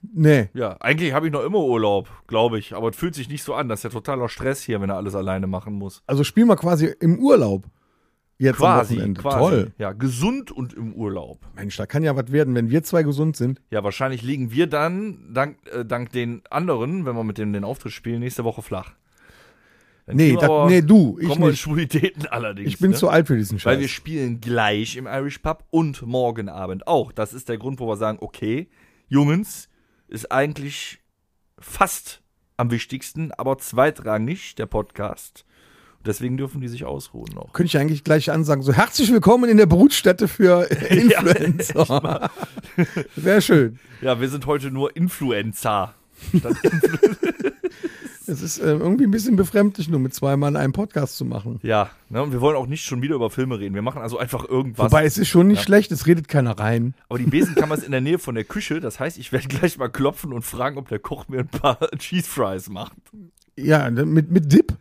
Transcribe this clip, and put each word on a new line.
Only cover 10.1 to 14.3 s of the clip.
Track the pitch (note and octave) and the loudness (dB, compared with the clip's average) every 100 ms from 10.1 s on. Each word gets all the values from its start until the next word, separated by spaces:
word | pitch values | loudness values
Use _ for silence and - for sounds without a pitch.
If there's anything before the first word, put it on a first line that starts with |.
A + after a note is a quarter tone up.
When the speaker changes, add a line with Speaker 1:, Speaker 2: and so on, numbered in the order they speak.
| B2 F3+ C4+ B3 | -2 -2 -2 -8
Speaker 2:
und | - B2 | -10 -10
im | - A2+ | -10 -12
Urlaub. | G#2 G#2+ G2 B1+ - - - | -8 -8 -8 -12 -18 -20 -12
Speaker 1:
Mensch, | G2+ - | -12 -8
da | G#2 | -6
kann | D3 | -2
ja | D#3+ C3+ | -2 -2
was | A#2+ | -2
werden, | C#3+ C#3 | 0 0
wenn | B2 A#2 | 0 0
wir | D3 | 0
zwei | D#3 F3 | 0 0
gesund | D3+ C#3 D#3 D3+ | 0 0 -2 -2
sind. | B2 C3+ _ | -4 -6 _
Speaker 2:
Ja, | G#2 | -6
wahrscheinlich | G2+ - C3+ C3 | -4 -4 -6 -6
liegen | A#2 | -6